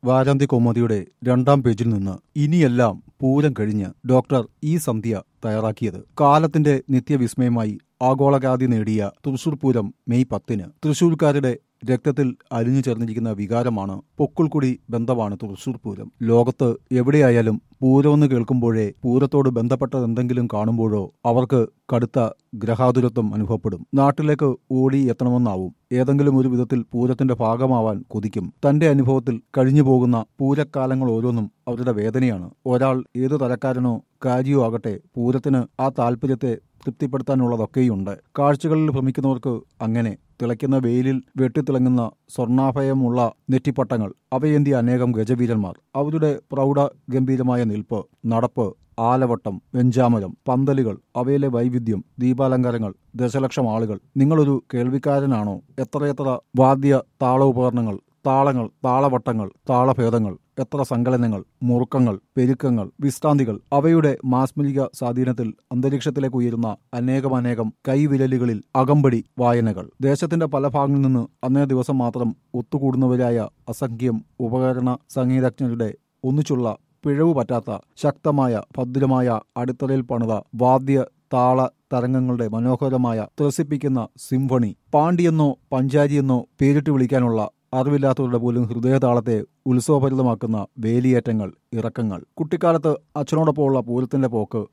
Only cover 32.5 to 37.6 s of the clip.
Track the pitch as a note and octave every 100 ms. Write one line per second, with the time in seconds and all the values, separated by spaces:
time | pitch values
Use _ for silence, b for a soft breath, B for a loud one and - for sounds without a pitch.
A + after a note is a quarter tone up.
32.5 | - - B2 C3+ C3 A#2+ B2 C3 D3 B2+
33.5 | B2 C3+ B2+ B2+ A2+ _ _ C3 B2+ C3
34.5 | C#3 A#2 A2+ A#2 G2 _ - A#2+ B2+ C#3+
35.5 | C3+ A#2+ - C3+ C3+ A#2+ A#2+ C3 B2+ C3
36.5 | A2+ _ _ - A#2+ C#3 C3 B2+ C3 B2
37.5 | A#2